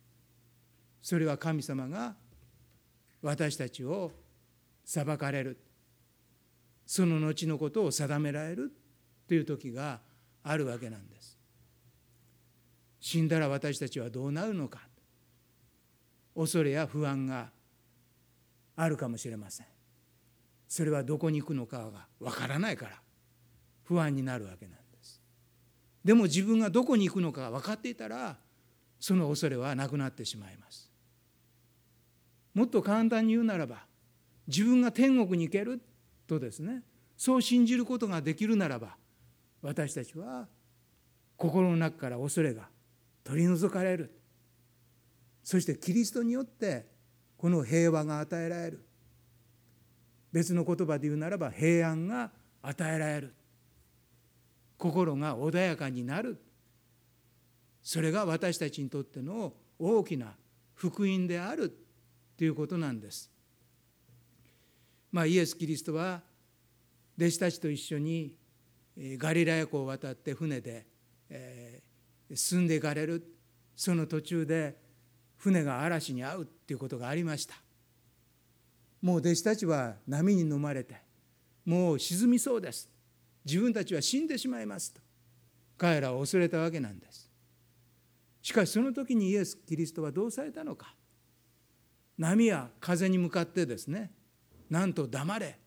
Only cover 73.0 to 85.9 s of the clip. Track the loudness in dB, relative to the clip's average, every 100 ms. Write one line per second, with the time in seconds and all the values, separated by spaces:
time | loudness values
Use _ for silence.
73 | -2 -4 -6 -18 _ _ _ -6 0 2
74 | 0 -2 -2 -2 0 0 0 -6 _ _
75 | _ _ _ _ 2 4 4 0 0 0
76 | -2 -6 -6 -8 -10 _ -10 -8 -6 -6
77 | -4 -2 -2 -4 -8 -12 _ _ _ _
78 | _ _ _ _ _ _ _ _ _ _
79 | 0 2 4 2 2 2 2 2 0 -6
80 | -4 0 4 4 4 0 -2 -4 -8 -14
81 | _ _ _ _ _ _ 0 2 4 2
82 | 0 2 4 4 2 -2 -4 -10 -14 _
83 | _ _ _ _ -2 2 2 0 -2 -2
84 | 0 0 0 -2 -4 -6 -8 -8 -10 -12
85 | _ _ _ _ _ _ _ 0 2